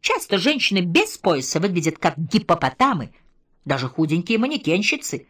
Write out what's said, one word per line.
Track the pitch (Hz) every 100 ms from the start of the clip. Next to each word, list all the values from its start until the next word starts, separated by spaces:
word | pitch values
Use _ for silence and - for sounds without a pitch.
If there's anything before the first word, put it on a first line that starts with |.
Часто | - 453 - 196
женщины | 190 294 220 196
без | 180 165 214 -
пояса | - 151 131 -
выглядят | 196 175 156 156
как | 175 156
гиппопотамы, | 160 220 - 165 131 - 269 208 113 _ _ _ _ _
даже | - 139 127
худенькие | - 156 160 175 226
манекенщицы. | 247 302 - 170 208 294 - 139 -